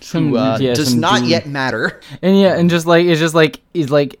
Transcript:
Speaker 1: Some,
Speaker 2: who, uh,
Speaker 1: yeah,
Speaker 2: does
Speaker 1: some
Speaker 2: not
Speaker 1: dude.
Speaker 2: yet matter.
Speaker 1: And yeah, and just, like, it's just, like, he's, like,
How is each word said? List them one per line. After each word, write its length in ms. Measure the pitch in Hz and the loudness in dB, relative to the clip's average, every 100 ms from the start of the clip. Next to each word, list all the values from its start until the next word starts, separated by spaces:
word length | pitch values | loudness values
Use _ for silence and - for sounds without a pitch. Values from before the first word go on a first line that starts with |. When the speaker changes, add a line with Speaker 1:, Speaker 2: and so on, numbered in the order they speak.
Speaker 1:
Some, 300 | - 165 156 | -10 -4 -2
Speaker 2:
who, 60 | 123 | 0
uh, 220 | 110 113 | -2 -2
Speaker 1:
yeah, 140 | 131 | -2
Speaker 2:
does 160 | 123 135 | -2 0
Speaker 1:
some 100 | 120 | 0
Speaker 2:
not 200 | 175 208 | 0 0
Speaker 1:
dude. 80 | 123 | 0
Speaker 2:
yet 180 | 160 147 | -2 -4
matter. 540 | 143 131 110 170 - - 139 | -6 -6 -4 -6 -8 -20 -6
Speaker 1:
And 160 | 180 196 | 0 4
yeah, 160 | 196 160 | 4 2
and 120 | 170 | 0
just, 160 | 170 160 | 0 2
like, 180 | 170 175 | 2 4
it's 140 | 160 | 2
just, 140 | 165 | 0
like, 260 | 160 156 - _ | 2 0 0 _
he's, 160 | 175 143 | -6 0
like, 280 | 147 139 - | 0 0 -6